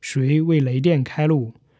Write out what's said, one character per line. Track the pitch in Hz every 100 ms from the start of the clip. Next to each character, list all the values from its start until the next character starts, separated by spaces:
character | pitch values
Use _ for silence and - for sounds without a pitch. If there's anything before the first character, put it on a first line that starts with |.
谁 | - 135 131 156
为 | 165 160
雷 | 131 127
电 | 175 151
开 | 127 - 156
路？ | 151 113 - _